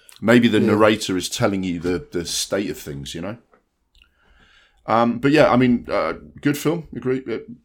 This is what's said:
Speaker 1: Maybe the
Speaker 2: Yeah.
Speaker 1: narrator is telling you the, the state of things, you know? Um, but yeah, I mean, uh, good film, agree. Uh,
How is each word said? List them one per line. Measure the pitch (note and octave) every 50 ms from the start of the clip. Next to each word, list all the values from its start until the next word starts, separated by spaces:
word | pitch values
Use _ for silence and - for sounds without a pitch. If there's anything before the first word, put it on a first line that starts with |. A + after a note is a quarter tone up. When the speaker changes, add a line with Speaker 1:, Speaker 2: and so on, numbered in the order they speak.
| _ - - -
Speaker 1:
Maybe | - G#2+ A#2+ B2 A#2
the | A2+ G#2 G#2+
Speaker 2:
Yeah. | -
Speaker 1:
narrator | G2+ G#2 G#2 A2 G#2+ A2+ G#2+ - - F#2+
is | F2+ F2 -
telling | - - B2 G#2+ G2 F#2+ F#2+
you | F#2 F2 F2
the, | D#2+ F2+ F2+ E2+ D2 -
the | - F2 E2
state | - - - - - G2 G2+ G#2 D2+
of | - -
things, | - D#2+ C#2+ C#2 C#2 -
you | - E2
know? | F2 G2 B2 - _ _ _ _ _ _ _ _ _ _ _ _ _ _ _ _ _ _ _ _ _ _ _ _ _ _ _ _ _
Um, | - A2 A2+ A#2 A#2 A#2 -
but | - C#3+
yeah, | D3 D3+ C#3 -
I | A#2+
mean, | B2 C3 B2 A#2+ - - -
uh, | - - D#2 D#2+ E2+ - - - - -
good | - C#3+ C#3+
film, | C#3+ - D3+ E3 E3+ D#3 - -
agree. | A#2 A#2+ B2+ C3 C3 C3 -
Uh, | A2+ - - - A#2+ -